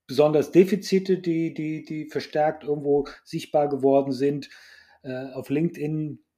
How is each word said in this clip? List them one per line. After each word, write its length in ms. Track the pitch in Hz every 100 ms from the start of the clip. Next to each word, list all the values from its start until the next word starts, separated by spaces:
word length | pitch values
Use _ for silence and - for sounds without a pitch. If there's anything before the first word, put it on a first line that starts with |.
| -
besonders 460 | 131 151 151 -
Defizite, 640 | 165 190 196 - 190 190 185
die, 340 | 175 165 165
die, 320 | 143 156 156 156
die 200 | 156 151
verstärkt 580 | 143 - 156 151 156
irgendwo 440 | - 147 143 143 135 -
sichtbar 440 | - 165 - 151 147
geworden 440 | 139 135 139 139
sind? 380 | 123 139 143 - - - - _ _
Äh, 280 | 139 127 135
auf 160 | 131 -
LinkedIn 680 | 143 170 156 151 156 151 131 _